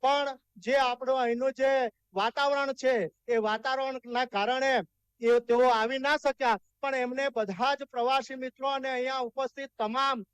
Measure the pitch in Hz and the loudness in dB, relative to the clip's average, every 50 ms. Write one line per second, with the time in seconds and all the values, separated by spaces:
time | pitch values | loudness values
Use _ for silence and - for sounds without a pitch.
0 | - 262 285 285 285 277 269 254 _ _ _ 214 175 220 262 277 269 247 247 240 | 4 2 2 2 0 -2 -4 -8 _ _ _ -14 -4 0 2 2 4 2 0 -2
1 | 262 247 262 262 254 240 233 240 254 269 262 - 262 269 269 262 254 226 - _ | 0 0 0 2 2 0 0 0 -2 -4 -2 2 2 2 4 2 2 0 -4 _
2 | _ _ _ 185 196 233 - - 285 285 285 277 277 277 269 - - 254 262 233 | _ _ _ -2 -2 -2 0 0 0 0 2 0 0 -2 -4 -2 0 0 0 2
3 | 190 156 _ _ _ - 240 226 214 214 214 220 220 269 262 262 269 262 262 262 | 0 -4 _ _ _ -2 -2 0 0 0 -2 -2 -2 -2 -2 -2 -2 -4 -6 -8
4 | _ 240 240 240 254 247 - 202 202 220 254 262 262 269 269 240 175 - _ _ | _ -6 -4 -4 -4 -2 -2 -4 -2 0 0 0 2 2 2 0 0 -4 _ _
5 | _ _ _ _ 240 233 240 240 233 - 240 240 254 254 240 220 220 226 262 269 | _ _ _ _ 2 2 2 2 4 2 2 4 6 4 4 4 2 0 -2 -2
6 | 262 285 302 302 - 285 262 _ 269 247 226 185 _ _ _ _ - 277 269 262 | 0 0 0 0 0 -2 -2 _ 0 0 0 0 _ _ _ _ -6 -4 -2 -2
7 | 247 247 247 254 277 277 - 233 214 196 196 170 233 269 285 277 277 - - 247 | -2 -2 -2 -2 -4 -2 -2 -2 -4 -4 -2 -2 0 0 0 0 -4 -10 -4 -2
8 | 233 247 262 269 247 - 269 262 254 262 _ _ 262 269 277 269 262 262 262 247 | 0 2 2 0 -2 -4 -10 -10 -10 -10 _ _ -4 -4 -4 -2 -4 -4 -4 -4
9 | 254 262 269 262 254 233 226 262 269 247 _ - 277 269 _ _ 226 214 226 262 | -4 -4 -4 -4 -6 -6 -4 -6 -6 -6 _ -10 -14 -14 _ _ -4 -4 -2 0
10 | 269 277 269 240 196 _ | 0 0 0 -2 -6 _